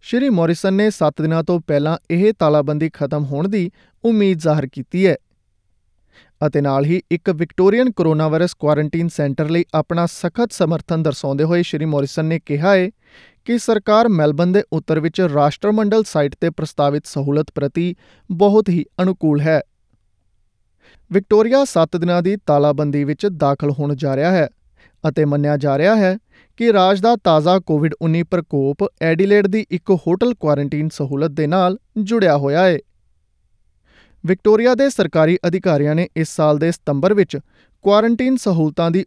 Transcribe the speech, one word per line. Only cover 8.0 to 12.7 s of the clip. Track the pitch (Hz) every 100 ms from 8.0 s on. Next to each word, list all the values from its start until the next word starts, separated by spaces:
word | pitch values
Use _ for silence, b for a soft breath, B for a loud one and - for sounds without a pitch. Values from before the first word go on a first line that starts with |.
| 165 156 156
ਵਾਇਰਸ | 156 175
ਕੁਆਰੰਟਾਈਨ | - 151 147 151 165 170
ਸੈਂਟਰ | - 143 135 151
ਲਈ | 165 170
ਆਪਣਾ | 156 151 170 170
ਸਖਤ | - 175 - 233
ਸਮਰਥਨ | - 160 165 - 165
ਦਰਸਾਉਂਦੇ | 160 131 143 139
ਹੋਏ | 156 175
ਸ਼੍ਰੀ | 175 156
ਮੌਰਿਸਨ | 156 147 139 -
ਨੇ | 156 160
ਕਿਹਾ | - 143 180